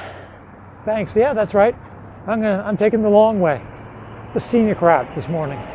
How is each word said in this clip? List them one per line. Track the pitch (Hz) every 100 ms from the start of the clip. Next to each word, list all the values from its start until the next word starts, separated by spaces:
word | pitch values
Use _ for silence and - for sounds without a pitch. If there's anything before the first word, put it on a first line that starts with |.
| - - - - - - - - -
Banks. | 220 185 214
Yeah, | 269
that's | 220 202
right. | 202 220 - - - - - -
I'm | 220
gonna, | 214 196
I'm | 208 202
taking | 214 220
the | 214
long | 202 220 208
way, | 170 127 - - - - - - -
the | 226
scenic | - 240 214 190
route | 170 151 123 160
this | 131
morning, | 165 147 135 98